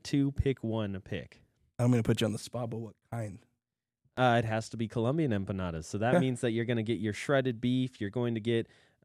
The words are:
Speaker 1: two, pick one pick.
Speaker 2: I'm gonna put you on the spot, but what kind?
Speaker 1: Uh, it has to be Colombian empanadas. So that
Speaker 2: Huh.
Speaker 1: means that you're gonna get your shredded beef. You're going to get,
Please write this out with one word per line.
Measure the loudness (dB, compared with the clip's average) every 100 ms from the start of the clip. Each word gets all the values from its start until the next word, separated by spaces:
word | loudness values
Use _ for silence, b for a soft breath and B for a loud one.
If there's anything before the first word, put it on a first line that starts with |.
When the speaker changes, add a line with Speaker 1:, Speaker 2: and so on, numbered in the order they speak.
Speaker 1:
two, | 0 2 2
pick | 2 0 0
one | -2 -2 -2 -6
pick. | -6 -8 -8 -18 _ _ _ 0
Speaker 2:
I'm | 4
gonna | 4
put | 4 2
you | 2
on |
the | -2
spot, | -8 -8 -6
but | -8
what | -10 -16 _
kind? | -8 -8 -12 -20 _ _ _ _ _ _ 2
Speaker 1:
Uh, | 4 4
it | 2
has | -2 -4
to | -6
be | -4
Colombian | 0 0 0 0
empanadas. | 0 -2 -4 -4 -6
So | -6 -2
that | 2
Speaker 2:
Huh. | 4
Speaker 1:
means | 2 0
that | 0
you're | 0
gonna | 0 -2
get | 0 -2
your | -2
shredded | -4 0 2 2 0
beef. | 0 2 0 -4
You're | -6
going | -2 -2
to | -2
get, | 0 0 -2 -10 _ _